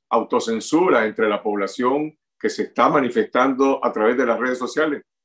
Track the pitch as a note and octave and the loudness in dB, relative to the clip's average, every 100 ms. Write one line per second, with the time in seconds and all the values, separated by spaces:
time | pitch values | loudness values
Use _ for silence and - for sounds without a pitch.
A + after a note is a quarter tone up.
0 | - A#2 G2+ A#2+ A2+ A2+ - D#3+ F3+ B2 | -2 -2 2 -2 0 -4 0 2 4 4
1 | A2 G#2+ G#2+ G2+ G#2+ G2+ G2 - B2+ C#3+ | 2 0 0 0 -2 -4 -4 -2 -2 0
2 | D#3 - _ _ A2+ - - - C3 D3+ | -4 -10 _ _ -6 -4 -4 0 2 2
3 | B2 A2+ - B2 C3+ B2+ C#3 C3 A#2+ C3+ | 0 0 0 0 0 2 0 0 -2 0
4 | C3 B2 A#2+ A2 B2+ B2 A#2+ D3 D#3 C3 | 2 2 0 0 -2 -4 -4 -2 -2 -4
5 | - _ | -10 _